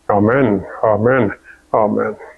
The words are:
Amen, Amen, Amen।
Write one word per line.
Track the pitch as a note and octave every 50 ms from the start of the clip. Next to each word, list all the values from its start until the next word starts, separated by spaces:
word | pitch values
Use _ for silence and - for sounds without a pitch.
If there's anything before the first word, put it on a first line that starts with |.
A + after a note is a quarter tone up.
| _ -
Amen, | G#2+ G2+ G#2 A2 A#2+ C#3 C3+ A2+ G2+ F#2+ F2 - - - -
Amen, | A2+ G#2+ G2+ A2 B2 C3 C3+ A2+ G2 - - _ - - _ _ _ -
Amen। | A#2+ A2 G#2 G#2+ A2 G#2+ G#2+ G#2+ - - - -